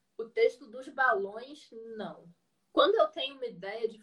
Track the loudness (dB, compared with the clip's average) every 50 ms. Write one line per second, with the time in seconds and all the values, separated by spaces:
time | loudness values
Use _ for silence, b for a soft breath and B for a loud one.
0 | _ _ _ -12 -12 -6 2 4 4 4 4 -2 -20 -16 -16 -14 -14 -12 -2 2
1 | 2 4 4 2 0 -4 -8 -12 -14 -14 -18 -20 -20 _ -18 -16 -14 -14 -10 -10
2 | -10 -10 -10 -16 -20 -20 -20 _ _ _ _ _ _ _ 4 4 6 6 6 4
3 | 2 2 0 -8 -10 -10 -8 -8 -10 -10 -8 -10 -10 -10 -6 -4 -4 -4 -6 -8